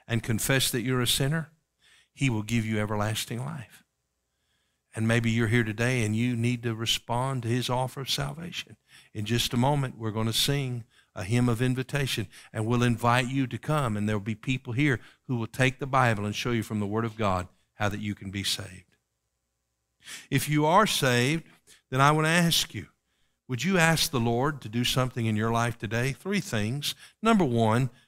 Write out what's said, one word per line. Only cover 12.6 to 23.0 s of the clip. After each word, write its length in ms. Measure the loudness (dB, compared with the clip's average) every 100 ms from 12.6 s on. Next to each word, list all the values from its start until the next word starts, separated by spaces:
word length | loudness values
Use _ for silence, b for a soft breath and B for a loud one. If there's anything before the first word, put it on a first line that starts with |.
| 0
we'll 180 | 2
invite 440 | 2 2 2 2 2
you 180 | -2 -2
to 120 | -4
come, 380 | -2 -2 0 -2
and 120 | -2
there'll 120 | -2
be 160 | -4 -8
people 360 | -4 -4 -4
here 280 | 0 2 0 B B -6
who 100 | -4
will 120 | -4
take 300 | 0 0 0
the 80 | -2
Bible 380 | 4 4 4
and 120 | -2 -4
show 160 | -2
you 100 | -2
from 160 | -2 -2
the 80 | -2
Word 180 | -2
of 120 | -4 -2
God 320 | 0 0 -4 _ _
how 140 | -4 -4
that 120 | -4
you 140 | -6
can 160 | -8 -8
be 140 | -6
saved. 400 | -4 -6 -8 -16 -20 _ _ _ _ _ _ _ _ _ _ _ B B B
If 180 | -2 0
you 160 | 0
are 220 | 4 4 4
saved, 580 | 2 2 2 2 0 -6 _ _ b -6
then 100 | 4
I 120 | 6
wanna 160 | 6 4
ask 460 | 4 2 2 -2
you, 140 | -8 -12 _